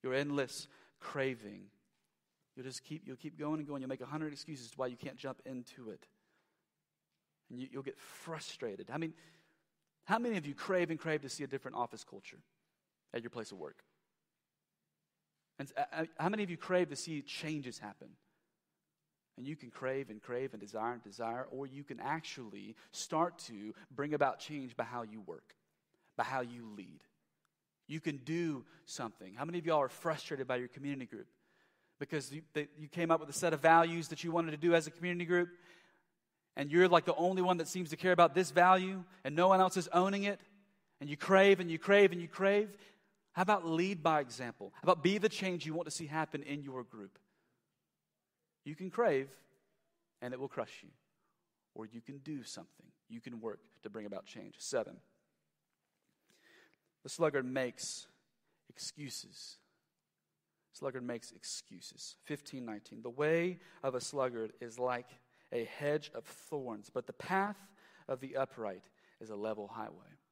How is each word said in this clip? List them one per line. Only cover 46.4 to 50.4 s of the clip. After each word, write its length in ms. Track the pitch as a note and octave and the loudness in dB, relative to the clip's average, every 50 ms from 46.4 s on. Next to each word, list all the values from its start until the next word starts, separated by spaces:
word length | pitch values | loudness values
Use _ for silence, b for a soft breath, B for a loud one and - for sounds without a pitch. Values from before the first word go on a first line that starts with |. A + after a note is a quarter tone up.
in 200 | C#3 C3 C#3+ D3 | -6 -6 -8 -8
your 200 | C#3+ C#3 C3 B2+ | -8 -8 -8 -8
group? 360 | A#2+ A#2+ - A2 G2+ F#2+ _ - _ _ _ _ _ _ _ _ _ _ _ _ _ _ _ _ _ _ _ _ _ _ _ _ _ _ _ _ _ | -8 -10 -12 -14 -14 -14 _ -20 _ _ _ _ _ _ _ _ _ _ _ _ _ _ _ _ _ _ _ _ _ _ _ _ _ _ _ _ _
You 100 | C#3+ D#3 | -14 -10
can 160 | - F#3 F#3+ | -10 -10 -6
crave, 380 | - A#3 A#3+ G#3+ D3 C3+ C3+ C#3 - - _ _ _ _ _ _ _ _ _ _ _ _ _ _ _ _ | 0 2 4 4 4 2 0 -2 -12 -20 _ _ _ _ _ _ _ _ _ _ _ _ _ _ _ _
and 100 | B2 B2 | -10 -8
it 80 | B2+ B2+ | -8 -8